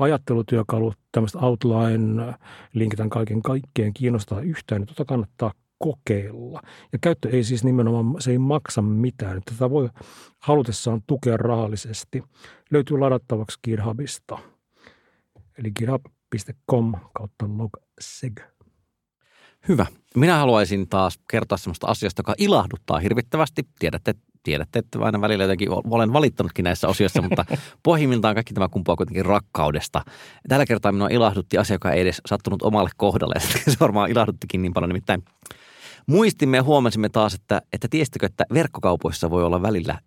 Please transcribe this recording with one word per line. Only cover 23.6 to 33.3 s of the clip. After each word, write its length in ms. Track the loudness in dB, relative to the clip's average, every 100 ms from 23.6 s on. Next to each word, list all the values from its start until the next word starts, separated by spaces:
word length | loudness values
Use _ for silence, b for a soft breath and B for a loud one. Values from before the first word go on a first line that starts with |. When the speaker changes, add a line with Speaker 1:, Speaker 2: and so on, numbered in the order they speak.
| -8 -4
Speaker 2:
Tiedätte, 360 | -4 -2 -4 -6 _ _
tiedätte, 360 | -4 -4 -2 -4
että 200 | -4 -2
aina 200 | -2 0
välillä 240 | 0 2
jotenkin 260 | 0 0 -2
o-, 100 | -2 0
olen 220 | 0 2
valittanutkin 500 | 4 2 0 -4 -2
näissä 260 | -2 0 0
osioissa, 340 | 2 2 2
mutta 220 | 0 -2 -2 -4
<laughs> 200 | B B
pohjimmiltaan 500 | 2 4 4 2 2
kaikki 200 | 0 -2
tämä 140 | -2 -2
kumpuaa 280 | -2 0 0
kuitenkin 280 | 0 -2 2
rakkaudesta. 760 | 0 0 -2 0 0 -4 -6 -8 B B B 0
Tällä 180 | 2 2
kertaa 260 | 2 0
minua 160 | 0 2
ilahdutti 480 | 4 4 2 0 0
asia, 160 | 2
joka 180 | 0 0
ei 80 | 2
edes 200 | 2 -2 -4
sattunut 360 | -4 -2 -2
omalle 280 | 2 2 0 2
kohdalle. 380 | 0 2 0